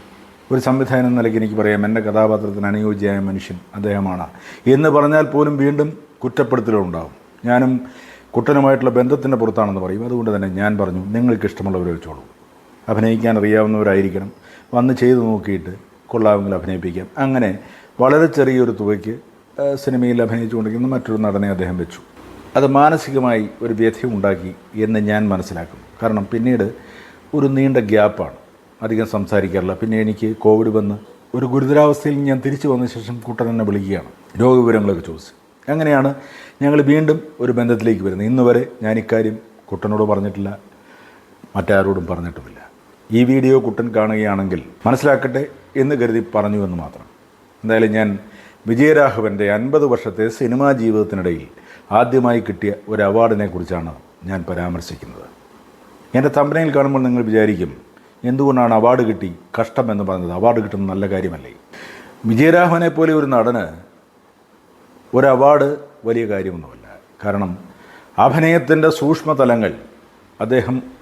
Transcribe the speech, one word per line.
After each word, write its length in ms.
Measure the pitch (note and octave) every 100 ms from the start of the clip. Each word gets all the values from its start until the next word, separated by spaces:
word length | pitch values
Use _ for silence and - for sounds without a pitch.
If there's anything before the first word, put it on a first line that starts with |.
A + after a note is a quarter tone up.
| - - - - -
ഒരു 80 | C3
സംവിധായകൻ 460 | B2+ C3+ B2+ C3 B2
എന്ന 120 | B2
നിലയ്ക്ക് 200 | A2+ A2+
എനിക്ക് 160 | G#2+
പറയാം, 320 | G#2+ G#2 G#2 G#2
എൻ്റെ 140 | A2+
കഥാപാത്രത്തിന് 680 | G#2+ G#2+ A2 G#2+ G#2+ G2+ G2+
അനുയോജ്യമായ 520 | G#2 G#2+ G2+ G2+ G2
മനുഷ്യൻ 400 | G2 F#2+ - F2+ -
അദ്ദേഹമാണ് 520 | G2+ G2+ G2+ F#2+ F2+ E2 - - - A#2+
എന്ന് 220 | C3+ D#3
പറഞ്ഞാൽ 360 | D3 D3 D#3
പോലും 320 | D3+ C#3 D3+ D3
വീണ്ടും 420 | C#3 C#3+ D3+ - - -
കുറ്റപ്പെടുത്തലുണ്ടാവും. 880 | B2 C3+ B2 B2+ A2 G#2+ F2+ E2 E2 - - - A#2+
ഞാനും 380 | B2 C3 B2+ - - - - - A#2+
കുട്ടനുമായിട്ടുള്ള 540 | A2+ C#3+ C#3 C3+ B2
ബന്ധത്തിൻ്റെ 460 | A#2+ B2 C#3+ C3+ B2
പുറത്താണെന്ന് 440 | A2 A2 G#2 F#2+
പറയും. 240 | F#2 G2+
അതുകൊണ്ട് 320 | A#2+ B2 A2+ G2+
തന്നെ 120 | G2
ഞാൻ 300 | F#2 G#2 G#2
പറഞ്ഞു, 260 | F#2+ F#2 F#2+
"നിങ്ങൾക്ക് 320 | A2+ B2 A2 G#2
ഇഷ്ടമുള്ളവരെ 460 | - G2 F#2 F2
വെച്ചോളൂ, 300 | E2+ D#2+ C#2 - _ _ _ _ - -
അഭിനയിക്കാൻ 500 | G#2+ A2 A2+ A2+ A2
അറിയാവുന്നവരായിരിക്കണം, 920 | G#2 A2 G#2+ G#2+ G2+ G2 G2 F#2+ G2 - - - -
വന്ന് 200 | A#2+ B2+
ചെയ്ത് 240 | B2 B2+ B2+
നോക്കിയിട്ട് 560 | A2+ G#2+ F2 F#2+ E2 F#2+ - _ -
കൊള്ളാമെങ്കിൽ 480 | A#2 G#2+ G#2 G2+
അഭിനയിപ്പിക്കാം." 520 | F#2 F#2 F#2 F2+ F2 F#2 -
അങ്ങനെ 400 | C3+ C3 G#2+ G2 - - - -
വളരെ 260 | C3 D3+ D#3+
ചെറിയൊരു 440 | D3 C3 B2+ A#2
തുകയ്ക്ക്, 480 | G2+ G#2 G#2 F#2+ A#2 - _ _ -
ഏ, 140 | C#3 C#3
സിനിമയിൽ 460 | - B2+ B2 A#2+
അഭിനയിച്ചുകൊണ്ടിരിക്കുന്ന 720 | A#2 A2+ A2+ A2+ G#2+ A#2 B2+
മറ്റൊരു 220 | B2+ A#2+ A2
നടനെ 320 | G#2+ G2 G2+
അദ്ദേഹം 300 | F#2 F2+ F2+
വെച്ചു. 220 | E2+ - - - - - - -
അത് 100 | C3+
മാനസികമായി 800 | C#3 D3 D#3+ C#3+ C3+ B2+ A2+ G#2 -
ഒരു 100 | A#2
വ്യഥയുണ്ടാക്കി 840 | G#2+ A2+ A2 B2+ G#2 G2 F#2 F#2 - - G#2+
എന്ന് 140 | A2 A2
ഞാൻ 300 | G#2 G#2+ G#2+
മനസ്സിലാക്കുന്നു. 560 | F#2 F2 E2 E2 - - -
കാരണം 240 | A2+ G#2+ G2
പിന്നീട് 400 | A#2 B2 A#2+ G2+ - - - - - -
ഒരു 120 | D3+ C#3
നീണ്ട 300 | C3+ C3+ B2+
ഗ്യാപ്പാണ്, 680 | G#2+ G#2+ G#2 - D#2+ - - _ _ -
അധികം 240 | A2+ A2 A2
സംസാരിക്കാറില്ല. 680 | G#2+ F#2 G#2 F#2+ F#2+ F#2
പിന്നെ 260 | F#2 A2+ A2
എനിക്ക് 360 | A2 G#2 A2 A2
കോവിഡ് 320 | G#2+ G#2+ A2+
വന്ന് 300 | A2 G2+ G#2 - - _
ഒരു 120 | B2 C3
ഗുരുതരാവസ്ഥയിൽ 680 | C3+ C3+ D3 D3+ C#3+ D3+
ഞാൻ 280 | C#3+ C#3 C3 C#3
തിരിച്ചു 220 | C3+ D3+
വന്ന 180 | B2+ A#2+
ശേഷം 360 | A#2+ G#2+ A#2+ A2
കുട്ടൻ 200 | A2+ A#2
എന്നെ 120 | A2+
വിളിക്കുകയാണ്, 760 | G#2 G2+ F#2+ F#2 C#2 - - -
രോഗവിവരങ്ങളൊക്കെ 640 | B2 B2+ A#2 A2 G2+ F2 D#2+
ചോദിച്ചു. 260 | E2 - - _ _ -
അങ്ങനെയാണ് 420 | D#3 D#3 C#3+ C3+ C#3 - - - -
ഞങ്ങൾ 200 | C#3+ D3
വീണ്ടും 380 | C#3 D3+ D#3 D#3 - -
ഒരു 120 | B2
ബന്ധത്തിലേക്ക് 500 | A#2+ A#2+ A2+ A2 G2+ F#2+
വരുന്നത്. 200 | F#2+ G#2+
ഇന്ന് 160 | C3
വരെ 260 | B2 A#2+ B2+ -
ഞാൻ 120 | G#2+ A2
ഇക്കാര്യം 360 | G#2+ A2+ A2 A2 - - -
കുട്ടനോട് 320 | F#2 G#2 G#2+
പറഞ്ഞിട്ടില്ല, 560 | G#3 G3+ G3 G2 G2 G2+ - - _ - - - _ _ - G2
മറ്റാരോടും 500 | F#2 G2 F#2+ F#2 E2+
പറഞ്ഞിട്ടുമില്ല. 480 | E2+ E2+ - - - - _ _ _ -
ഈ 140 | A2+
വീഡിയോ 340 | B2 C3+ B2+ C3
കുട്ടൻ 360 | A#2 G#2 A#2
കാണുകയാണെങ്കിൽ 680 | A2 G#2+ G#2+ G#2+ G2 G2 F2+ - - A2+
മനസ്സിലാക്കട്ടെ 600 | B2+ C#3+ C3 C3 C3 C#3+ - - C#3
എന്ന് 180 | C3+
കരുതി 300 | C#3+ A#2+ A2+ G#2+
പറഞ്ഞു 300 | G#2+ G#2 G#2
എന്ന് 120 | F#2+ F2
മാത്രം. 240 | D2 - - _ _ _ _ _
എന്തായാലും 300 | A2 A2+ A2 G#2+
ഞാൻ 200 | G#2+ G2 - - - - A2
വിജയരാഘവൻ്റെ 840 | A#2 D3 D3+ C3+ G2+ G#2+ G2+ G2+
അൻപത് 340 | G#2 B2 D3 C#3+
വർഷത്തെ 360 | A#2+ G#2+ F#2 A2
സിനിമാ 440 | - B2 B2 C#3
ജീവിതത്തിനിടയിൽ 760 | C3 A2+ G#2+ G2+ G2 F2+ E2+ - - - - - G#2
ആദ്യമായി 400 | A#2+ C3 B2 A#2+
കിട്ടിയ 340 | G#2+ F2+ G2+ G2+ -
ഒരു 140 | G#2+
അവാർഡിനെ 440 | G2+ G#2+ A#2 G#2+ G2+
കുറിച്ചാണ് 480 | F2 E2+ F2 E2 C#2 - _
ഞാൻ 200 | F2 F#2+ E2+
പരാമർശിക്കുന്നത്. 800 | F2 F2 E2+ - D#2+ - - - - _ - _ _ - - -
എൻ്റെ 160 | B2 C#3+ C#3+
തമ്പനയിൽ 400 | D3 D#3 D#3+ C#3+
കാണുമ്പോൾ 260 | C#3 C3+
നിങ്ങൾ 200 | B2+ B2 A2
വിചാരിക്കും, 420 | A2 G#2+ F#2 E2 C2+ - _ _ _
"എന്തുകൊണ്ടാണ് 500 | B2 C3 C#3 B2+ A#2+
അവാർഡ് 280 | A2+ A#2 B2+ A2+
കിട്ടി 240 | G2+ G2 E2+ - -
കഷ്ടം 320 | A2 - A#2
എന്ന് 120 | G2+
പറഞ്ഞത്? 280 | F#2+ F#2 F2
അവാർഡ് 280 | F2+ A2+ A#2
കിട്ടുന്നത് 280 | G#2 G2 F#2+
നല്ല 140 | F#2+ G2
കാര്യമല്ലേ?" 380 | F#2+ F#2 D#2 - - _ - - - - - A2+
വിജയരാഘവനെ 640 | A2+ D#3 E3+ F3 E3+ E3+
പോലെ 240 | C#3+ D#3+
ഒരു 140 | D#3 C#3
നടന് 400 | B2+ A2+ B2 E2 E2 - _ _ _ _ _ _ _ _ _ _ _ _
ഒരു 120 | A#2+ C3+
അവാർഡ് 500 | B2+ C#3 D3 C#3+ D3 - -
വലിയ 220 | A2+ A#2 A2
കാര്യമൊന്നുമല്ല. 600 | G2 F#2+ F2 D2+ - - - _ -
കാരണം 340 | G#2 G2+ F#2+ F2+ - - - - - -
അഭിനയത്തിൻ്റെ 720 | C3+ D3+ D#3+ E3 C3 D#3 D#3
സൂക്ഷ്മതലങ്ങൾ 800 | D#3 C#3+ D#3+ D#3 C#3 B2+ A#2 G2+ D2 - - _ _ _ -
അദ്ദേഹം 420 | A2 B2+ G2 B2+ - -